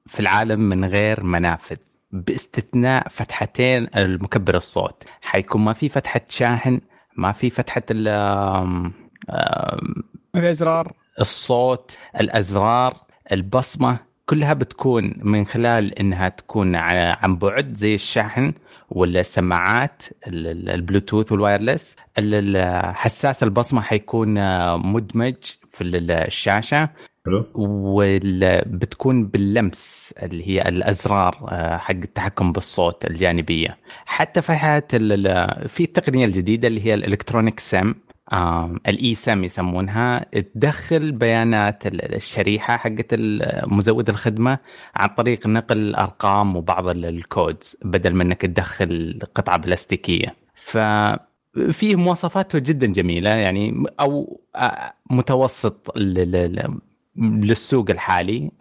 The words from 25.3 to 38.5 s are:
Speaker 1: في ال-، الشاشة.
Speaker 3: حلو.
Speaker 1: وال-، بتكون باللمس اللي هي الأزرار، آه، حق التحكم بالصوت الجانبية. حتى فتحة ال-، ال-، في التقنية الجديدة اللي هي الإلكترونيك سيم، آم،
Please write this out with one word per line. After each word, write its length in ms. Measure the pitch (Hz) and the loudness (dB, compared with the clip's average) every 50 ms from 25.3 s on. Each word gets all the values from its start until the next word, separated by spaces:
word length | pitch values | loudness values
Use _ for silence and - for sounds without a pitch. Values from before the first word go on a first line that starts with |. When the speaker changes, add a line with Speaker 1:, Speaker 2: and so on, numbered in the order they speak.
| 127 - - - - _ _ _ | -4 -6 -12 -18 -18 _ _ _
Speaker 1:
في 140 | - - 95 | -12 -8 -4
ال-، 260 | 87 87 87 85 85 | -2 -2 -2 0 0
الشاشة. 800 | 85 80 80 - - - - 104 98 104 - - 143 147 156 151 - - - - _ _ - | 0 0 0 -2 -4 -2 0 2 2 2 2 0 2 2 2 0 -4 -10 -20 -20 _ _ -4
Speaker 3:
حلو. 200 | 95 92 104 110 - - | 0 0 0 -2 -4 -4
Speaker 1:
وال-، 1120 | 113 104 101 104 101 98 98 98 104 101 98 98 98 95 98 92 92 95 92 87 87 - - | -4 -2 -2 -2 -2 0 0 2 4 4 4 4 2 0 0 0 2 4 4 4 4 2 -2
بتكون 580 | 98 90 - - - - - 131 131 123 110 | -4 -4 -4 -6 -4 -2 0 2 2 2 2
باللمس 880 | 98 - 101 101 98 104 117 110 90 - - - - - - - - - - | 2 0 0 2 2 2 2 2 0 -2 -6 -10 -12 -12 -12 -14 -16 -14 -12
اللي 260 | 98 87 87 85 85 98 | -10 -10 -10 -8 -4 -2
هي 200 | 95 95 92 92 | 0 0 0 0
الأزرار، 800 | 87 92 - 101 101 - - - 101 98 92 90 - - - - | -2 -2 0 0 0 0 0 0 2 2 2 2 0 -2 -8 -8
آه، 260 | - 87 82 82 85 | -6 -4 -4 -2 -4
حق 140 | 85 - - | -4 -4 -4
التحكم 640 | 95 90 87 - - - 98 101 - - 98 90 | -4 -4 -6 -8 -6 -6 -6 -4 -2 -2 0 0
بالصوت 520 | 82 95 - - - - 90 85 85 - - | 0 -2 -4 -4 -2 0 0 0 0 -2 -6
الجانبية. 760 | - 85 82 92 90 85 87 80 76 85 82 80 - - - _ - - - - | -6 -2 0 0 2 2 0 0 0 -2 -2 -2 -2 -6 -10 _ -20 -20 -18 -12
حتى 380 | - - - 156 - - 180 | -6 -4 -2 -2 0 0 -2
فتحة 400 | 156 - 170 147 147 156 147 147 147 - 131 | 0 0 0 2 2 2 2 2 0 0 0
ال-، 320 | 117 110 107 104 98 98 | 2 2 2 2 2 2
ال-، 420 | 95 92 90 85 - - - - - | 2 2 2 2 0 -2 -6 -8 -6
في 160 | - - 170 | -2 -2 -2
التقنية 400 | - - 180 - - 127 127 123 | 0 0 0 0 2 2 4 4
الجديدة 440 | 107 92 95 90 98 110 113 123 120 | 2 2 2 2 2 2 2 2 2
اللي 180 | 113 107 98 | 0 0 0
هي 80 | 113 107 | 2 2
الإلكترونيك 680 | 104 - - 101 101 - - - 117 110 110 104 - | 2 2 0 -2 -2 -2 0 0 2 2 2 0 -2
سيم، 340 | - - - 92 95 110 117 - _ - - _ _ - | -4 0 2 2 2 2 0 -2 _ -20 -20 _ _ -2
آم، 480 | - 95 90 85 | -2 0 0 0